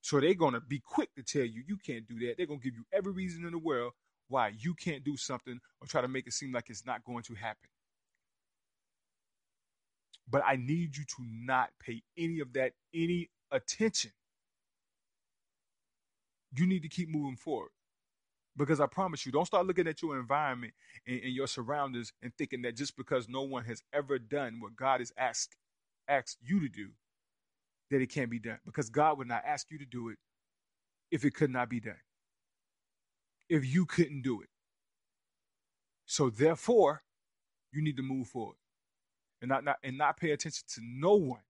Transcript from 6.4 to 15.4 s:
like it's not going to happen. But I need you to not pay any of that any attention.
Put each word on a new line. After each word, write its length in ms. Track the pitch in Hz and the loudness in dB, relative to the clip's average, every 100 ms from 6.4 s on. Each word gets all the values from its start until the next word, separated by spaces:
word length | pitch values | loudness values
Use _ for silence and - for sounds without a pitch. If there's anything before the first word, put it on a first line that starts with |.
| 139 | -4
like 200 | 127 - | -6 -6
it's 120 | 113 | -14
not 200 | 127 117 | -8 -8
going 180 | 120 120 | -6 -10
to 140 | 113 110 | -10 -8
happen. 340 | 113 107 _ _ _ _ _ _ _ _ _ _ _ _ _ _ _ _ _ _ _ _ _ _ _ _ _ - - | -8 -8 _ _ _ _ _ _ _ _ _ _ _ _ _ _ _ _ _ _ _ _ _ _ _ _ _ -20 0
But 140 | 135 | 2
I 120 | 98 135 | 4 2
need 420 | 123 160 170 139 | 2 0 -2 -6
you 60 | |
to 200 | 143 - | -10 -10
not 460 | 120 113 123 131 120 _ | -10 -10 0 2 2 _
pay 220 | - 113 _ - | -12 -12 _ -6
any 220 | 165 165 | -4 -2
of 140 | 135 | -4
that 180 | 131 131 _ _ | -2 -2 _ _
any 380 | 160 165 175 170 _ _ | -2 0 0 -2 _ _
attention. 580 | 135 - - 226 - - _ _ _ _ _ _ _ _ _ _ _ _ _ | -4 -2 0 0 0 -6 _ _ _ _ _ _ _ _ _ _ _ _ _